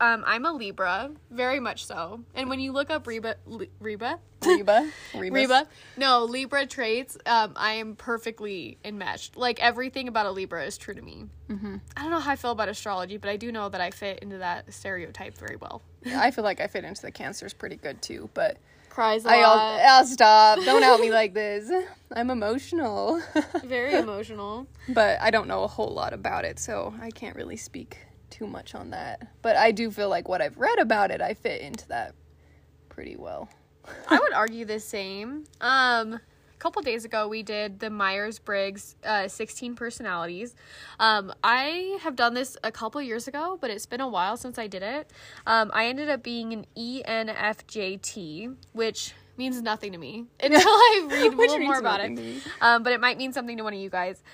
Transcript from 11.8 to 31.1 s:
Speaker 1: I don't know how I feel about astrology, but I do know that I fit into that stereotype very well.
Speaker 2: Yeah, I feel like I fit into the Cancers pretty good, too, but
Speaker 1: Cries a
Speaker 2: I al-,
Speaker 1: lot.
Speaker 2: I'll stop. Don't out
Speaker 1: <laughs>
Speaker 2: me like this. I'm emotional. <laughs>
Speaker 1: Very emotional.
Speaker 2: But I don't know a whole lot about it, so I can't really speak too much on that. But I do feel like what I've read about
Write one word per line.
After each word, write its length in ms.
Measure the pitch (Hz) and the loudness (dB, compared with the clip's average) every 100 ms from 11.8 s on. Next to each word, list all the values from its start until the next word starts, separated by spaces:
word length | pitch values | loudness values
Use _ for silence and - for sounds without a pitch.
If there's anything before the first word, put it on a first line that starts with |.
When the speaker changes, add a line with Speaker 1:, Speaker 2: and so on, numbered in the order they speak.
| - - | -14 -8
Speaker 1:
I 60 | |
don't 80 | 302 | -4
know 100 | 330 | -2
how 120 | 285 | -2
I 40 | 277 | -2
feel 140 | 240 | -2
about 160 | 220 202 | -2 -4
astrology, 480 | 208 214 185 185 202 | -4 -6 -6 -6 -8
but 140 | 202 | -6
I 60 | 202 | -6
do 140 | 233 | -8
know 160 | 226 202 | -8 -6
that 120 | 185 | -4
I 100 | 175 | -6
fit 280 | - 202 190 | -6 -10 -10
into 180 | 202 190 | -12 -8
that 340 | 180 175 - | -6 -6 -10
stereotype 640 | - 196 180 165 - 190 - | -12 -8 -8 -8 -12 -16 -14
very 180 | - - | -14 -14
well. 260 | 92 - - - | -14 -16 -18 -16
Speaker 2:
Yeah, 160 | 247 262 | -8 0
I 80 | 277 | 0
feel 140 | 262 | 0
like 160 | 208 175 | -4 -4
I 60 | 156 | -6
fit 180 | 170 | -8
into 180 | 170 202 | -10 -14
the 80 | - | -14
Cancers 420 | - 139 - - | -12 -12 -12 -14
pretty 220 | - - - | -14 -14 -12
good, 260 | 147 - | -12 -12
too, 260 | - - 214 | -12 -12 -10
but 240 | - 160 - _ _ _ | -2 -2 -2 _ _ _
Speaker 1:
Cries 340 | - 220 220 | -2 0 2
a 60 | 226 | 6
Speaker 2:
I 100 | 240 | 8
al-, 160 | 226 220 | 10 8
Speaker 1:
lot. 240 | 220 220 | 4 6
Speaker 2:
I'll 260 | 269 262 254 | 10 10 8
stop. 520 | 262 214 214 214 214 | 8 10 12 12 8
Don't 180 | 262 262 | 6 8
out 180 | 262 233 | 10 8
Speaker 1:
<laughs> 0 | |
Speaker 2:
me 100 | 226 | 6
like 220 | 226 214 | 4 2
this. 360 | 202 208 208 220 370 370 - _ | 0 -2 -4 -2 -2 -2 -12 _
I'm 180 | 233 247 | -4 -2
emotional. 920 | 247 208 262 - 339 240 202 202 330 - 311 | -2 -2 -4 -2 -2 -2 -2 0 -2 0 -2
<laughs> 220 | - 339 | -2 -6
Speaker 1:
Very 300 | 254 247 262 | -4 -4 2
emotional. 720 | 311 220 202 220 214 202 226 277 - - | 2 0 -6 -8 -10 -10 -10 -12 -14 0
Speaker 2:
But 320 | 233 208 - | 4 4 4
I 100 | 220 | 2
don't 160 | 214 - | 2 0
know 140 | 190 | -4
a 40 | 202 | -4
whole 240 | - 214 | -4 -6
lot 200 | - - | -4 -6
about 320 | 202 196 180 | -6 -6 -4
it, 140 | - - | -6 -8
so 360 | - 202 208 220 | -8 -6 -8 -10
I 100 | 226 | -14
can't 260 | - - - | -14 -14 -12
really 200 | - 226 | -12 -12
speak 420 | - - - - - _ _ | -14 -16 -16 -20 -20 _ _
too 160 | - 208 | -14 -14
much 280 | - - | -14 -16
on 160 | - - | -16 -14
that. 380 | 180 127 - - _ | -12 -10 -12 -16 _
But 140 | 226 151 | 2 6
I 160 | 226 | 6
do 180 | 214 226 | 4 -4
feel 180 | 202 202 | -4 -2
like 200 | 175 175 | -2 -2
what 120 | 180 | -2
I've 160 | 151 147 | -2 0
read 200 | 285 466 | 2 2
about 320 | 233 214 196 | 2 2 2